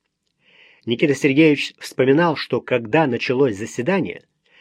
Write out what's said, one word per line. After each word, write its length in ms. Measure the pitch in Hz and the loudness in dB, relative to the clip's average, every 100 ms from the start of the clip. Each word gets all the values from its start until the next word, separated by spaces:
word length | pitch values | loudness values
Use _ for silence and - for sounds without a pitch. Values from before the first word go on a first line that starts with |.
| _ _ _ _ _ _ _ _ | _ _ _ _ _ _ _ _
Никита 300 | - 117 151 | -6 0 0
Сергеевич 600 | 135 147 135 160 139 - - | 2 2 4 4 4 -2 -12
вспоминал, 580 | - - 131 143 175 143 | -8 -2 2 4 2 -2
что 240 | - 120 | -4 -6
когда 480 | - 127 117 147 151 | -2 -4 0 0 0
началось 480 | 117 - 127 139 98 | -2 -2 0 0 -2
заседание, 680 | 113 - 120 196 104 - - _ _ _ | -8 -6 -4 -2 -4 -8 -18 _ _ _